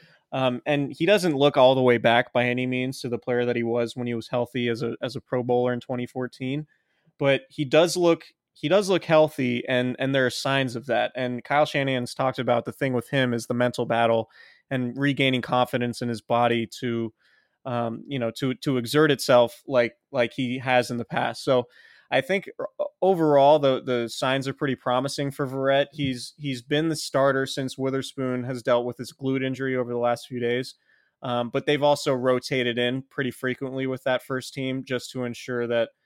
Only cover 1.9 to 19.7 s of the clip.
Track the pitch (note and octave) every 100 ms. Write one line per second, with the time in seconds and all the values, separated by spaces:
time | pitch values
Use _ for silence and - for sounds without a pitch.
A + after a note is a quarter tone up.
1.9 | A#2+ A#2 A#2 B2 B2 B2 B2 B2+ B2+ B2+
2.9 | C3 B2+ A#2 - B2 B2 A#2+ A#2 A#2+ A#2
3.9 | - A#2+ A#2 - B2 A#2+ B2+ A#2+ A#2 A#2
4.9 | A#2+ C3 A#2 - B2+ B2 B2 B2 A#2+ -
5.9 | B2 A#2+ B2+ B2+ - C3 C#3+ D3+ _ _
6.9 | _ _ - C#3 C3+ - - C#3 D3+ F3
7.9 | E3+ E3+ D#3+ - _ _ _ D3 F#3+ F#3+
8.9 | F3 - D#3+ D#3 - B2+ A#2+ - B2+ B2+
9.9 | B2+ C3+ C#3 B2+ - C#3 C3+ C3 A#2 -
10.9 | A2+ A2+ - B2+ B2 - C#3+ D3+ D3 C3+
11.9 | C3 B2 - C3+ C3 B2 B2 A2+ - C3+
12.9 | B2 - C#3 B2+ A#2 - A#2+ B2 A#2+ A#2+
13.9 | A#2 A#2 A#2 A2 - - _ - C3 B2
14.9 | A#2+ C#3+ C3+ C3+ B2+ - B2+ B2 B2+ B2
15.9 | A2+ A#2+ A2+ - A#2+ A#2+ A#2 A2+ - B2
16.9 | A#2 A2+ - _ _ _ _ C3 A#2+ A#2
17.9 | A2+ A#2+ C#3 A#2 A2+ C3+ B2 D3+ B2+ A#2
18.9 | C#3+ D#3 C3+ - B2 A#2+ - -